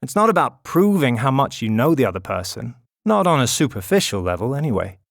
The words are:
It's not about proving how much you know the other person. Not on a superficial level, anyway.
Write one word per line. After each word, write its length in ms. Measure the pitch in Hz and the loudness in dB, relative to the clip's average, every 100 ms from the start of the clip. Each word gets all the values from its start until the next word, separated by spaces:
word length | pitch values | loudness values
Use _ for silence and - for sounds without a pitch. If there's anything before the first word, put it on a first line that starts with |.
It's 140 | 135 | -4
not 160 | 202 220 | 0 2
about 320 | 180 139 - | 2 0 -4
proving 540 | - 165 202 202 139 120 | -4 2 4 4 2 2
how 160 | 135 | 0
much 280 | 135 139 - | 2 0 -2
you 80 | 110 | -2
know 260 | 110 135 | 2 2
the 100 | 156 | 2
other 160 | 117 92 | 0 -2
person. 540 | 95 92 92 - 117 120 _ _ | -6 -6 -6 -10 -12 -14 _ _
Not 220 | - 214 180 | -2 0 2
on 140 | 160 | 2
a 60 | 123 | 2
superficial 720 | - 147 113 92 196 - 101 | 0 -2 -2 0 0 0 -2
level, 340 | 90 87 110 | -2 -2 -4
anyway. 440 | 139 151 98 87 92 _ | -4 -2 -2 -4 -10 _